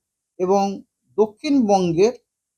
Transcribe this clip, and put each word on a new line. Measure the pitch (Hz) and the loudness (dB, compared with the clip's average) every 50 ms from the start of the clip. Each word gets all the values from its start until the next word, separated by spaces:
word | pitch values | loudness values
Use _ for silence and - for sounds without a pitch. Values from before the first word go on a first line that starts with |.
| _ _ _ _ _ _ _ - | _ _ _ _ _ _ _ -4
এবং | 180 180 196 202 196 202 190 - - _ _ _ _ _ _ 196 | -2 0 0 0 0 -2 -6 -10 -16 _ _ _ _ _ _ -2
দক্ষিণবঙ্গের | 214 214 - _ - 302 285 269 226 202 202 185 180 170 165 165 202 240 247 - _ _ _ _ _ _ _ | -2 -2 -4 _ -4 -2 0 0 2 2 2 2 0 0 0 2 0 0 0 -4 _ _ _ _ _ _ _